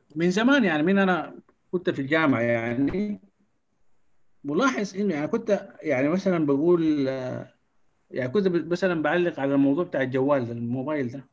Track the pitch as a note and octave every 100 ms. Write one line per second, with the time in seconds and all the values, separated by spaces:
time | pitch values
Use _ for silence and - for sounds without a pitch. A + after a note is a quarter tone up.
0 | _ D#3 F3 F#3 A#3+ C#4+ G3 D3+ E3 G3
1 | F#3+ E3+ C#3+ - _ _ - F3+ F3+ C#3+
2 | C3+ D#3+ D3+ A2+ A#2+ A#2 A#2 A#2+ C#3 F#3
3 | G#3 G3+ _ _ _ _ _ _ _ _
4 | _ _ _ _ C#3+ D#3+ C4 B3 G3 F#3
5 | G#3 D3 - A#3 A3+ F#3+ - - D#3 C3
6 | C#3+ F#3 F#3+ E3+ C#3+ C#3 E3 F3 D#3+ D3+
7 | C3 C3 B2+ A#2 - _ _ _ _ _
8 | - - B2+ G#3 F#3+ E3+ D#3+ F3 F#3+ E3+
9 | D3 F3 F3 C#3+ C#3 C#3 C#3 C#3+ F3 D3
10 | C3 C3 C3+ C#3 A#2 A#2 A#2 B2+ C3 D3+
11 | A#2+ - -